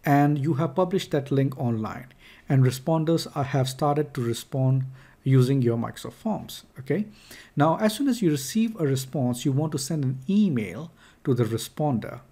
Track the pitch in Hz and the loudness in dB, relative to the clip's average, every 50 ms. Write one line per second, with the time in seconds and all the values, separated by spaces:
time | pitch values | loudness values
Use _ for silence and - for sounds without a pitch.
0 | _ 156 143 143 143 147 147 147 131 160 156 127 165 165 165 - 185 180 190 185 | _ 4 4 4 4 4 2 0 0 0 0 0 -2 -2 0 0 0 0 0 -2
1 | - - - 147 135 - 147 135 139 135 135 - 131 120 117 110 110 104 - - | -2 0 -2 -2 -2 0 0 0 0 0 -2 -2 -2 -2 -2 -2 -4 -6 -8 -12
2 | 123 - - _ - - - - _ - 143 131 131 127 123 - - - 160 160 | -14 -18 -20 _ -20 -20 -20 -20 _ 0 4 4 4 4 2 0 -2 0 0 0
3 | 156 156 165 160 165 - - 151 139 131 - 143 131 131 - - 156 147 143 147 | 2 2 2 0 0 -4 -6 -6 -4 -2 0 0 0 0 -2 0 0 0 2 0
4 | 151 147 - - 120 117 117 - - _ - 135 131 131 131 131 131 131 - - | -2 -4 -4 -4 -2 -2 -4 -4 -8 _ -4 0 2 2 2 2 0 -4 -10 -16
5 | - - - _ _ 135 131 131 127 123 139 139 120 117 117 117 117 113 - - | -20 -20 -20 _ _ 4 6 6 6 6 4 2 2 2 2 0 -4 -6 -8 -12
6 | - 110 - - - 220 208 156 123 - - - - _ _ - 131 - 143 185 | -14 -16 -16 -8 -6 -6 -4 -4 -6 -12 -16 -18 -18 _ _ -18 -4 -4 -2 -2
7 | 214 - - - - - - - - - _ - 143 160 165 - 220 214 214 - | -2 -6 -10 -20 -20 -20 -20 -20 -20 -10 _ 2 2 4 4 2 2 0 0 0
8 | 277 277 240 240 202 165 151 139 131 - - 220 226 226 220 - 165 139 135 131 | 0 0 0 2 2 2 2 0 -2 -4 0 0 0 0 0 -2 0 0 0 0
9 | 135 - - 156 131 123 120 - - 147 135 135 156 160 151 139 - - 170 156 | -2 -4 -4 -2 0 0 -2 0 -2 0 0 0 0 0 -4 -4 -4 -4 -2 -2
10 | 139 127 131 131 - - 190 208 214 190 147 120 107 92 82 - - 170 - _ | 0 -2 -2 -4 -4 0 2 4 4 4 2 0 -2 -4 -8 -10 -12 -14 -16 _
11 | - - - _ _ 147 131 117 120 104 113 110 - - _ - 151 147 135 107 | -20 -20 -20 _ _ -2 2 2 2 0 0 -4 -6 -8 _ -4 -2 0 0 -2
12 | 101 - 113 117 - _ | -4 -6 -12 -16 -18 _